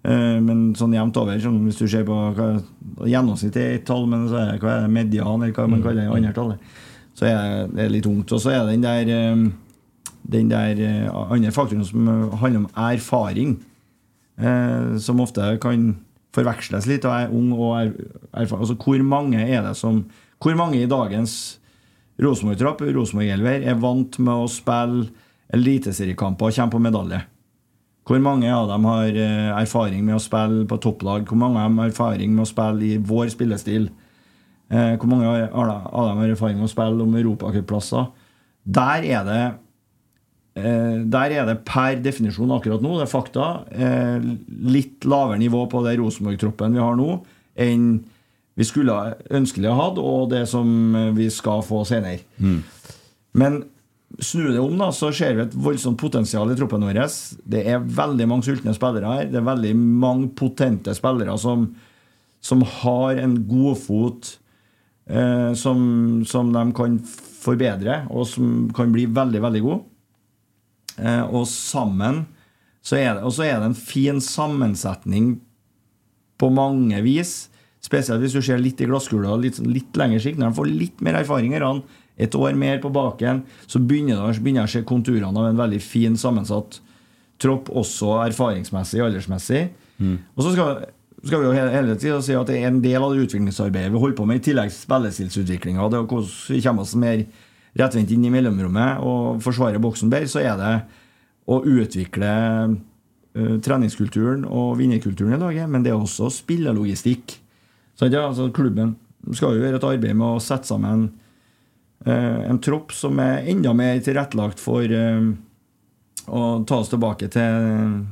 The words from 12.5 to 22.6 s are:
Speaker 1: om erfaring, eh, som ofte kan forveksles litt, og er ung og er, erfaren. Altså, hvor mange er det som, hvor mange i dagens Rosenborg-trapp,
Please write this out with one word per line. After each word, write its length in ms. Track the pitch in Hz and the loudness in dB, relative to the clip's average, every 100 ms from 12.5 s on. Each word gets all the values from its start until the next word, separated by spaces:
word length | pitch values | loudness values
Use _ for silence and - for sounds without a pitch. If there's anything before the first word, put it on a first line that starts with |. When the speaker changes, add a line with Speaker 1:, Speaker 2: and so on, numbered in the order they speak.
| 113 | 2
Speaker 1:
om 100 | 101 | -2
erfaring, 840 | 107 117 120 - 127 104 98 139 104 - _ _ _ _ _ _ - | -2 -2 -2 0 -2 0 -2 -2 -2 -6 _ _ _ _ _ _ -4
eh, 600 | 120 123 120 120 120 110 | 0 2 0 0 -2 -2
som 200 | 110 123 | 0 2
ofte 380 | 123 - 101 110 | 2 0 0 0
kan 360 | 120 120 117 95 - _ _ | 0 2 2 0 -10 _ _
forveksles 520 | - 123 113 - 101 | 0 0 -2 -4 -4
litt, 180 | 110 139 | 0 0
og 60 | 127 | 0
er 220 | 120 120 | 0 0
ung 180 | 117 123 | 0 0
og 200 | 117 117 117 110 | 2 0 0 -2
er, 60 | - - - - - | -4 -14 -18 -12 -4
erfaren. 160 | 117 95 | -4 -2
Altså, 160 | 110 117 | -2 -2
hvor 240 | - 135 | 2 2
mange 360 | 135 139 143 113 | 2 2 2 0
er 220 | 117 127 | 2 0
det 120 | 98 | -2
som, 300 | 101 113 110 92 - _ _ | -4 0 0 -2 -14 _ _
hvor 160 | 165 | 0
mange 200 | 165 170 131 | 2 0 0
i 20 | |
dagens 720 | 123 135 107 104 117 - - - _ _ _ _ _ - | 0 0 0 -2 -4 -6 -12 -16 _ _ _ _ _ 0
Rosenborg-trapp, 580 | 139 123 104 98 | 0 2 0 0